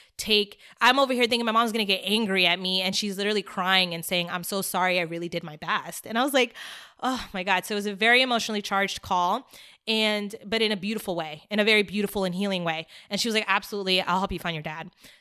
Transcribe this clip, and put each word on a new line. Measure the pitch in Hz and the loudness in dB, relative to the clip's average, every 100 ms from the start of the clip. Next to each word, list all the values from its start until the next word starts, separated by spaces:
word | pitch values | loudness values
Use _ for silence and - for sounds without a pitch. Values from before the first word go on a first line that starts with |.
| _ - | _ -12
take, | 214 208 208 - - - | 0 2 2 -8 -20 2
I'm | 240 262 | 4 6
over | 262 | 2
here | 247 240 | 2 2
thinking | 240 | 2
my | 233 | 2
mom's | 226 233 | 2 2
gonna | 226 | 0
get | 196 190 | 0 0
angry | 196 214 214 190 175 | 0 0 2 4 4
at | 180 | 2
me, | 185 185 | 0 -2
and | 185 190 | 0 -2
she's | 208 190 | -4 -2
literally | 202 214 | 0 -2
crying | - - 185 190 180 | -2 -4 2 2 2
and | 170 | -2
saying, | - 180 175 | -2 -2 -2
"I'm | 175 | -6
so | 175 196 | -4 -4
sorry, | 185 175 185 180 | -2 0 2 2
I | |
really | 165 170 170 | -2 -6 -6
did | 170 | -6
my | 165 151 | -8 -4
best." | 160 202 170 - - | 0 0 -2 -12 -4
And | 226 | 0
I | |
was | 269 | 2
like, | 269 240 - - - - - | 4 2 -2 -16 -16 -20 -4
"Oh | 247 247 - | -2 -2 -6
my | 190 | -6
God." | 185 185 180 | 0 0 0
So | |
it | 208 | -4
was | 202 | -4
a | |
very | 196 220 247 | 0 4 6
emotionally | 262 233 - 208 | 4 0 0 -4
charged | 202 196 196 - | -2 0 0 -4
call, | - 185 175 226 - - - - - | 0 2 2 0 -4 -20 -20 -12 -2
and, | 220 214 208 208 220 202 | 0 2 0 -4 -10 -4
but | 220 | 0
in | 220 | 0
a | 202 | 0
beautiful | 202 214 - | -2 -4 -4
way, | 170 156 151 _ | -4 -6 -12 _
in | 208 | 0
a | |
very | 208 214 | 4 4
beautiful | 202 202 202 208 | 2 -2 -2 -2
and | 185 | -2
healing | 180 202 190 | -2 -2 -2
way. | 170 160 160 - - | -2 -4 -10 -20 -8
And | 202 | -4
she | 233 | 0
was | |
like, | 220 202 | 0 0
"Absolutely, | 202 - 208 185 185 | -2 -2 -4 0 0
I'll | 185 180 | 2 0
help | 190 | 0
you | 180 | -4
find | 175 | -6
your | 160 | -6
dad." | 156 156 175 _ - - | -8 -12 -14 _ -20 -20